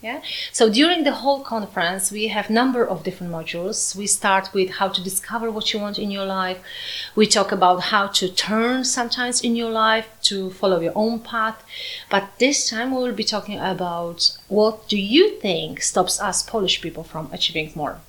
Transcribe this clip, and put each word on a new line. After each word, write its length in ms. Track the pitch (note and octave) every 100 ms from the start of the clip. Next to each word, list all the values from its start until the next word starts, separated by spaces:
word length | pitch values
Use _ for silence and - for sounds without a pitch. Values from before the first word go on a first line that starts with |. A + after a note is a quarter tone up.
| A3
Yeah. 100 | C#4 - - -
So 180 | - A3+
during 360 | G#3 D#4 F4+
the 140 | C#4+ -
whole 200 | B3+ C#4 C4+
conference, 560 | A3+ G3+ - E3+ F#3+ F#3+
we 160 | G#3 G#3+
have 240 | G#3 G3+
number 320 | A3 C4 A#3+
of 200 | A#3+ F3+
different 280 | F#3+ F3+ F3
modules. 600 | E3+ D#3+ E3+ F3+ F#3+ -
We 140 | F#3 G3+
start 440 | - G#3 F#3+ F#3+
with 180 | G3 F#3 -
how 100 | G3
to 120 | F#3+
discover 480 | F#3 F#3 - A3+ A3+
what 240 | G#3+ G#3+
you 60 | A3
want 180 | G#3 G3+
in 140 | G#3
your 160 | G3 G3
life. 320 | F#3+ F#3 F#3 - - - - -
We 140 | - G#3+
talk 240 | G#3+ G3
about 300 | G3 F3+ F3+ -
how 160 | G#3+ G3 -
to 100 | F#3
turn 560 | F3+ - G#3+ A#3 B3+
sometimes 560 | B3+ - A#3+ A#3+ B3 B3
in 120 | B3+
your 160 | A#3 A3+
life 380 | A3+ A3 A3 A3 -
to 280 | - G3 F#3+
follow 300 | F#3 G3 F3+
your 160 | E3 -
own 240 | G#3+ A#3
path. 420 | - A#3 A3 A3 - - - - -
But 140 | G3 G3 -
this 280 | B3+ C#4+ -
time 220 | A3 B3
we 100 | C4
will 140 | B3
be 180 | G#3 G#3+
talking 260 | G#3 G3 G3+
about, 760 | F#3 F3+ F3+ E3+ E3+ F3 - - -
what 400 | G3+ G#3+ A3 -
do 100 | G#3
you 400 | G3 C4 G#4 -
think 440 | G#3 E3 D#3+ -
stops 380 | - - F#3 -
us 220 | G3 F3+
Polish 380 | - A3+ F#3 -
people 240 | E3+ E3
from 240 | E3 D#3+ D#3
achieving 380 | - - E3 D3+ D#3+
more? 240 | C#3+ -